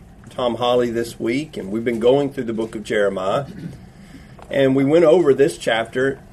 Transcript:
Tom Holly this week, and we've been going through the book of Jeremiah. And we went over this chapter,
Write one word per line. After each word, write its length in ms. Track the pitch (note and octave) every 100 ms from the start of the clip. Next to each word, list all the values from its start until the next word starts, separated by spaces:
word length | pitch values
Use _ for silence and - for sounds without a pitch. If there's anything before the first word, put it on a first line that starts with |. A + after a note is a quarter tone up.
| - - -
Tom 240 | - A#2+ A#2
Holly 340 | B2 B2 A#2+
this 300 | A#2 A#2 -
week, 360 | B2+ C3+ D#3 G2+
and 160 | F#2+
we've 140 | A2 A#2+
been 140 | A2+
going 340 | A#2+ C#3 C#3
through 120 | C3+ A#2
the 80 |
book 200 | A2 G#2+
of 100 | G#2+
Jeremiah. 640 | G#2 A2 G2+ F#2+ F#2+ B2+ C#3 - - - - - - - - - -
And 260 | C#3 C3+ C3+
we 80 |
went 220 | C#3 E3 D#3
over 300 | F3 D3 C3
this 200 | C#3 -
chapter, 640 | - A2+ A2 B2+ C3+ C3+ -